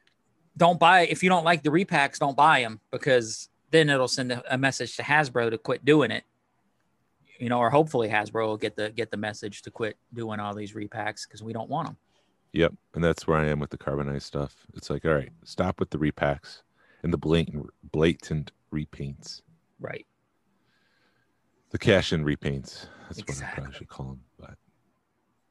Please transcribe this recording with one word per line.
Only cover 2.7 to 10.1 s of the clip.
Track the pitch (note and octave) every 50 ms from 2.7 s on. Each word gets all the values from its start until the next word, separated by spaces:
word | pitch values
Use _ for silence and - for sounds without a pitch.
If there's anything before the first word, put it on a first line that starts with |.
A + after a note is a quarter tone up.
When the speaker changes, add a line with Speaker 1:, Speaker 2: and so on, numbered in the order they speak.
| A2 A2 - _
Speaker 1:
because | - B2 - D3 C3 B2 A#2 A2 A2 - - - _ _ _ _
then | - D#3+ D#3+ D3
it'll | C#3+ C3+ B2+ A#2+
send | - - C3 B2
a, | B2 A#2+ B2 - C3+
a | B2+
message | C3+ C3+ B2+ - B2+ A2+ -
to | - A#2+
Hasbro | - C#3+ D3+ D#3 C3 A#2+ B2 A#2 A#2
to | A2+ A2+
quit | - - C3 - -
doing | C3 D3+ D#3 C3+ A2
it. | G#2+ - - _ _ _ _ _ _ _ _ _ _ _ _ _ _ _ _ _ _ _ _ _ _ -
You | B2+ A#2
know, | B2 A#2+
or | A#2+ A#2
hopefully | C3 C#3+ D#3+ D#3 - C3 A#2 G#2
Hasbro | A2 G#2+ G#2 G#2+ G#2+ A2+ A2+ A2
will | A2 G#2+
get | A2+ G#2+ G#2 -
the, | G#2+ A2
get | A2+ A2+ A2 G#2+
the | - G#2
message | G#2+ G#2+ G#2 - - G#2+ G2+ - -
to | -
quit | - - A#2 G#2+ - - _ _